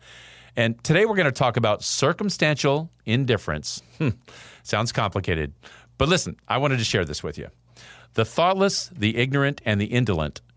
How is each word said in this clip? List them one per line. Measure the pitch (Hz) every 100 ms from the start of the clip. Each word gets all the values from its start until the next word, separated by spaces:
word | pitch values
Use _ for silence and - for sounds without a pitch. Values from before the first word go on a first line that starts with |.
| - - - - - -
And | 117 117
today | - 156 220
we're | 202
gonna | 156
talk | 123 127 117
about | 113 107
circumstantial | - - 135 170 208 - 156 147 143 143 165 - -
indifference. | 113 127 110 - 76 - - - -
Hmm, | 151 - - - - -
sounds | - 104 117
complicated. | - 104 98 92 80 73 - - - - -
But | 139
listen, | 175 180 - -
I | 123
wanted | 143 131
to |
share | 110 101 78
this | 73
with | 80 -
you. | - - _ - - - - -
The | 113
thoughtless, | - 170 190 196 - -
the | - 107 113
ignorant, | 131 139 139 139 117
and | 101
the | 104
indolent, | 120 110 85 76 - -